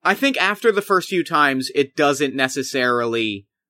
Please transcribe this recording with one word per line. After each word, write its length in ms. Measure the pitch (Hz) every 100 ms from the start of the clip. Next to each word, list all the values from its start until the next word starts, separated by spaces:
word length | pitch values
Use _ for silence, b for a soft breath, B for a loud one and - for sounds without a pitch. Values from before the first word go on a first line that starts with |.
I 100 | - 202
think 220 | 277 262
after 340 | 185 208 233
the 100 | 202
first 280 | - 190 -
few 140 | 185
times, 480 | 156 160 147 131 127 -
it 200 | 135 -
doesn't 380 | 147 143 143 127
necessarily 1120 | 127 - 127 139 123 120 117 117 110 101 101 _